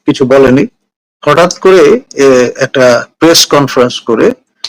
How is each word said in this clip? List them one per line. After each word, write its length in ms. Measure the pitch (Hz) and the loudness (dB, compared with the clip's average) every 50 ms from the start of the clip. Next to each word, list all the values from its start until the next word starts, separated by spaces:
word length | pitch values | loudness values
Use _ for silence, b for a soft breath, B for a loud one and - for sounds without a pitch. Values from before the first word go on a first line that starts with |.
| - | -6
কিছু 200 | - 143 - 135 | -6 -4 -4 -2
বলেনি। 400 | 120 135 135 135 123 127 139 202 254 _ _ _ _ _ _ _ _ _ _ - | 0 2 2 2 2 2 0 -2 -4 _ _ _ _ _ _ _ _ _ _ -4
হঠাৎ 360 | 147 147 165 175 180 - - | -4 0 0 -2 -2 -4 -2
করে, 400 | - 190 190 185 147 139 220 254 - _ - | 0 2 2 4 4 2 2 0 -4 _ -6
এ, 360 | - 139 135 131 127 123 117 - | 0 0 2 2 2 0 -2 -4
একটা 480 | - 135 127 - 135 127 123 120 123 - _ _ - | -6 -8 -4 -2 0 0 2 0 0 -4 _ _ -2
প্রেস 260 | 156 165 165 - - | 0 0 2 0 0
কনফারেন্স 540 | - 156 143 139 127 - 131 123 123 - - | -2 0 -2 -2 -2 -2 -2 -2 -2 -4 -8
করে 320 | - - 113 113 156 226 - _ _ _ _ B B | -6 -6 -4 -2 -2 -2 -4 _ _ _ _ B B